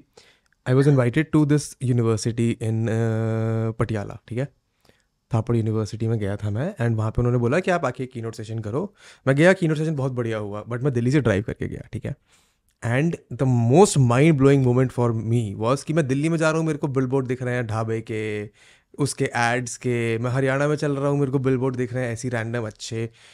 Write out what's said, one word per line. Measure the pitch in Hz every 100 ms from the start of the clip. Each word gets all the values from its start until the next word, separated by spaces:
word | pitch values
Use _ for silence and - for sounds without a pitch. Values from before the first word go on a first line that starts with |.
| - - - _ _ _ -
I |
was | 131 139
invited | 135 120 151 156
to | 156 147
this | 147 - -
university | 127 120 113 107 120 117 117 -
in, | 113 110
uh, | 113 110 113 110 113 113 113 113 113 110
पटियाला, | 113 107 104 - -
ठीक | 113
है? | 143 _ _ _ _ _ _ _ _
थापड़ | 113 110 117
यूनिवर्सिटी | 110 110 107 107 113
में | 113
गया | 98 101
था | 107
मैं, | 104 170 214
and | 117 110
वहाँ | 110
पे | -
उन्होंने | 120 123
बोला | 117 165
कि | 185
आप | 175
आके | 131 123 127
कीनोट | 117 113
सेशन | 110 110 113
करो। | 104 131 196 _ - - 131
मैं | 139
गया, | 175
कीनोट | 185 160 151
सेशन | 160 147
बहुत | 135
बढ़िया | 123 113 107
हुआ, | 104 104
but | 110 120
मैं | 143
दिल्ली | 127 120
से | 151
ड्राइव | 110 98
करके | - - 92
गया, | - -
ठीक | 107
है? | 110 - _ _ _ _ _ _
And | 113 123 165 - - 120
the | 135 120 117
most | 151 208 147 120
mind | 120 160 143
blowing | 135 139 127
moment | 123 127 -
for | 120 113 110
me | 120 107 101
was | 113 139
कि | -
मैं | 160 127
दिल्ली | 135 160
में | 165
जा | 160
रहा | 160
हूँ, | 160
मेरे | 143
को | 151
बिलबोर्ड | 131 127 139 127
दिख | 127
रहे | 123
हैं | 123 113
ढाबे | 113 110 113
के, | 113 110 107 107 104 - - _ _ -
उसके | 139 - 135 117
एड्स | 117 123 123 -
के। | 127 120 117 113
मैं | 123
हरियाणा | 131 135 135 147
में | 151
चल | 151 139
रहा | 143
हूँ, | 143
मेरे | 135
को | 135
बिलबोर्ड | 127 131 131 123
दिख | 123
रहे | 127
हैं | 123
ऐसी | 113 127
रैंडम | 117 113 120 110
अच्छे। | - - 113 113 - -